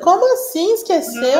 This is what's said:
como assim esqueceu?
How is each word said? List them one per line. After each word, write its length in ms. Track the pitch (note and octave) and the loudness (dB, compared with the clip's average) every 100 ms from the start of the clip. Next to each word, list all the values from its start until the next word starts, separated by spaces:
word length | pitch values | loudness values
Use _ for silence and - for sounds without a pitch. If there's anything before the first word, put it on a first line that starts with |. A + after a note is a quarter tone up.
como 220 | E4+ G4 B4+ | 2 2 2
assim 400 | B4+ - D#4+ F#4 | 0 -2 -4 0
esqueceu? 460 | A4+ - E4+ A#3+ A#3 B3+ D4 | -2 0 -2 -2 -4 0 0